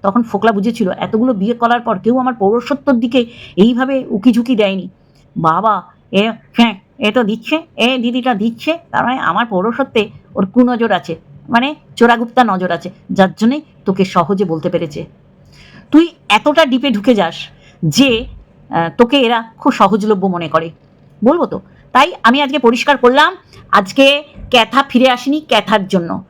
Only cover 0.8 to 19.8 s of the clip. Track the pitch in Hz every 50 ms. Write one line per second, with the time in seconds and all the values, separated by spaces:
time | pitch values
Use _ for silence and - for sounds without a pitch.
0.8 | 220 180 - - - - - 214 240 262 247 190 190 220 233 233 233 233 240 240
1.8 | 233 226 220 190 - 220 247 262 254 254 247 240 190 196 220 240 240 - 285 277
2.8 | - 285 262 226 233 240 233 262 233 233 - - - - - - 202 233 254 233
3.8 | 262 262 269 262 - - - 202 185 254 220 240 233 247 262 208 208 196 196 190
4.8 | 180 185 _ _ _ _ _ _ _ _ _ - 165 160 160 175 202 226 208 185
5.8 | - - _ _ _ _ - 190 208 226 226 - _ _ _ - 233 226 202 190
6.8 | _ _ _ - - 208 208 254 240 196 220 226 - - 302 320 320 _ _ -
7.8 | 220 240 262 254 226 240 233 262 247 254 247 190 208 233 233 - - 311 330 339
8.8 | - _ - - - 233 254 262 - - 170 202 240 226 214 180 185 226 233 277
9.8 | 269 269 - 226 202 208 - - _ _ - - 196 190 - 247 247 247 247 220
10.8 | 233 220 196 175 - - 160 - _ - - - - - 240 233 254 285 302 -
11.8 | _ _ - - 233 233 233 226 240 233 - 254 247 220 190 185 185 180 170 165
12.8 | - 202 196 _ _ - - 190 190 190 - - 214 233 277 302 302 _ _ _
13.8 | _ - 190 190 190 190 - 185 165 147 202 190 208 170 160 160 147 180 170 165
14.8 | 170 156 147 175 170 - - _ _ _ _ _ - - - - - - - -
15.8 | - _ - 302 339 330 - _ _ _ 202 214 - 294 294 330 320 269 240 254
16.8 | 254 285 226 202 196 262 247 202 180 165 170 - - - - _ _ - _ _
17.8 | - 156 143 - 277 269 233 220 262 - - - - _ _ _ - _ - 175
18.8 | 170 165 160 - 240 233 285 277 254 226 240 226 226 - _ _ - 294 - -